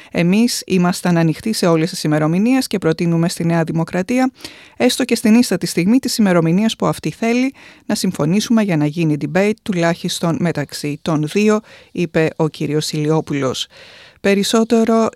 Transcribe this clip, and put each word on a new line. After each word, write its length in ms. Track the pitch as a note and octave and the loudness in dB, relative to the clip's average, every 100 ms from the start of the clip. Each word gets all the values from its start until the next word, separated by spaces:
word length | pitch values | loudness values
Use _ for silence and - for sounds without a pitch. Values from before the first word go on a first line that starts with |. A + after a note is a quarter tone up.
| - | -8
"Εμείς 520 | - E3+ G3+ A#3+ - - | -2 2 2 2 0 -2
ήμασταν 520 | F#3 F3 F3+ F#3 E3+ | 0 0 0 0 2
ανοιχτοί 360 | E3 D3+ A3+ | 2 0 -4
σε 140 | G#3+ F#3 | -2 2
όλες 220 | E3 D#3+ | 2 0
τις 140 | - | -4
ημερομηνίες 640 | D#3 D3+ D#3 F3 A3+ C4 - | -2 0 0 0 2 0 0
και 100 | G3+ | -2
προτείνουμε 520 | D#3+ D#3+ E3+ E3 E3+ | -2 0 0 0 0
στη 160 | - E3+ | -2 0
Νέα 180 | E3+ | 0
Δημοκρατία, 680 | D#3+ E3 E3 F3 F#3 B3 B3+ - - - - - | 0 -2 -2 -4 -2 0 0 -2 -18 -18 -16 0
έστω 280 | B3+ - B3+ | 0 0 -2
και 100 | A#3+ | 0
στην 200 | A3 A3+ | 4 4
ίστατη 300 | A#3+ F3+ E3+ | 4 0 -2
στιγμή 340 | - F3 B3+ | 0 2 2
της 180 | A#3+ - | 0 0
ημερομηνίας 580 | G3+ F3 E3 F3 A3 - | 2 4 2 2 0 0
που 100 | F3 | -2
αυτή 260 | D3 D#3+ | -2 -6
θέλει, 420 | - A3+ A#3+ C4 - - - - | -4 -2 0 0 -4 -20 -18 -6
να 100 | - | -4
συμφωνήσουμε 680 | F#3+ - D3+ G3+ - A3+ | -2 -2 0 0 2 2
για 160 | G#3 D#3+ | 2 0
να 80 | D3+ | 0
γίνει 320 | D#3 D#3+ D3 | 0 -2 -2
debate, 320 | D3 E3+ G3+ A3 | -2 0 0 -2
τουλάχιστον 760 | - F3+ E3+ E3+ F3+ - E3+ - | -4 -2 0 -2 -4 -4 -2 0
μεταξύ 600 | E3+ D3 C#3 - D3 C#3+ | -2 -2 -6 -8 -8 -6
των 260 | - D3+ D3+ | -4 -2 -2
δύο", 320 | G3+ G#3+ G#3+ - - - | 0 2 0 -4 -20 -12
είπε 380 | - E3+ E3+ D#3+ - | -6 -2 0 0 0
ο 120 | D#3 | -4
κύριος 440 | - D3+ D3+ - | -2 -4 -2 -4
Ηλιόπουλος. 760 | D#3 D3+ D#3+ - C#3+ C3+ - - - - - - _ | -4 0 0 -2 -4 -2 -4 -10 -14 -20 -20 -20 _
Περισσότερο 880 | G3 G3+ G3 A3+ A3+ A#3 A3+ A3+ A3 | 0 0 2 2 2 2 2 2 0